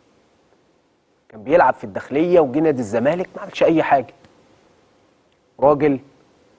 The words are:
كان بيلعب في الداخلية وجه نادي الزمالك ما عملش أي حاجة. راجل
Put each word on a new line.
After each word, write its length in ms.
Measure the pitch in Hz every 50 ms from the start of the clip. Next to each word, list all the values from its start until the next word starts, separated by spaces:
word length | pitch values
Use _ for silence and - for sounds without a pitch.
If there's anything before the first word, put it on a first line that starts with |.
| _ _ _ _ _ _ _ _ _ _ _ _ _ _ _ _ _ _ _ _ _ _ _ _ _ _
كان 140 | - 110
بيلعب 320 | 101 127 156 175 151 127 -
في 100 | - -
الداخلية 560 | 104 92 113 - - 127 147 175 175 180 170
وجه 180 | 151 127 120 156
نادي 220 | 160 156 143 123
الزمالك 480 | 120 98 110 113 120 143 170 180 185 - -
ما 60 | -
عملش 200 | - - - -
أي 200 | - - 165 160
حاجة. 320 | - - 147 135 120 - - _ _ _ _ _ _ _ _ _ _ _ _ _ _ _ _ _ _ _ _ _ _ _ _ _ _ _ _ -
راجل 380 | 123 143 151 135 151 147 139 123 - - _ _ _ _ _ _ _ _ _